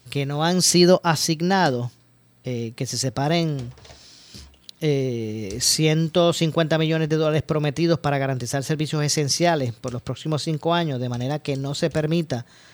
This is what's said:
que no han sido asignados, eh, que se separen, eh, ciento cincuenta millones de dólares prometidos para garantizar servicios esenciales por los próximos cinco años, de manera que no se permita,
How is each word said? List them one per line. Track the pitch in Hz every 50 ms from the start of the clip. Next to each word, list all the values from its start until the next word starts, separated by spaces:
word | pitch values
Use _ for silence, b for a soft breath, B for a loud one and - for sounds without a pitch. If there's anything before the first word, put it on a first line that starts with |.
| B -
que | - 139 139 139
no | 143 147 156
han | 170 185 185
sido | 170 - - 175 175 170 185 - -
asignados, | 170 156 - - - 160 151 165 180 196 190 175 147 127 120 120 120 - _ _ _ _ _ _ _ _ _ -
eh, | 127 123 117 117 113 113
que | - 135
se | - - 117
separen, | 131 131 110 143 139 151 165 170 165 160 147 135 123 123 127 B B B B B B B B B B B B B B B B _ _ - - -
eh, | 160 151 143 139 131 131 120 117 110 107 107 110 110 95 101 123
ciento | - - - - 156 156 156 160 165 160 - 180 170 170 160
cincuenta | - 170 156 - 170 165 147 165 160
millones | 160 156 160 160 160 147
de | 156
dólares | 156 156 151 156 156
prometidos | - - 156 151 151 147 127 - 170 165 165 -
para | - 147 143 139
garantizar | 135 135 135 123 123 117 - 139 131
servicios | - - 143 156 139 - 151 147
esenciales | 139 - 156 147 135 - - 170 175 165 151 131 120 107
por | - - 127 120
los | 117
próximos | - - 127 - - 160 156 135 -
cinco | 160 156 139 - 165 170
años, | 170 170 156 135 123
de | 127 123
manera | 120 120 123 135 147 147
que | - - 139 135
no | 135 139 143
se | - 170 156
permita, | 131 160 151 151 165 175 160 - 131 117 117 B B B B B